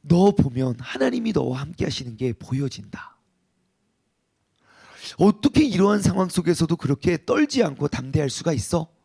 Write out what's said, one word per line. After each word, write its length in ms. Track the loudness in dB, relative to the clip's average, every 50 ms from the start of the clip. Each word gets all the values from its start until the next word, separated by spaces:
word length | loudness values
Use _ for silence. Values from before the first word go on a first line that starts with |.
너 300 | 2 2 4 6 6 6
보면 440 | 6 4 2 2 0 -2 -2 -2 -4 -6
하나님이 520 | -10 -12 -4 -2 -2 0 0 -2 -4 0
너와 300 | 0 0 -2 -2 -4 -6
함께 240 | -8 -10 -6 -6 -6
하시는 300 | -4 -4 -8 -10 -10 -8
게 160 | -6 -4 -4 -4
보여진다. 840 | _ -8 -6 -6 -4 -4 -6 -8 -12 -16 -16 -16 -16 -18 -20 _ _ _ _ _ _ _ _ _ _ _ _ _ _ _ _ _ _ _ _ _ _ _ _ _ _ _ _ _ _ _ _ _ _ -20 -20 -20 -18 -16 -16 0
어떻게 460 | 4 4 4 4 4 0 2 4 4 2
이러한 380 | 4 4 4 4 4 4 4
상황 280 | 2 2 2 2 -2 0
속에서도 460 | -2 -2 0 0 2 2 2 0 0
그렇게 420 | -2 0 -2 -2 0 0 -2 -2 0 _
떨지 380 | -2 2 2 2 0 2 0 0
않고 240 | 0 0 -4 -4
담대할 420 | -4 -4 -6 -8 -2 -2 -2 -2 -2
수가 240 | -4 -4 -4 -2 -2
있어? 360 | -2 -2 -2 -2 -4 -4 _ _ _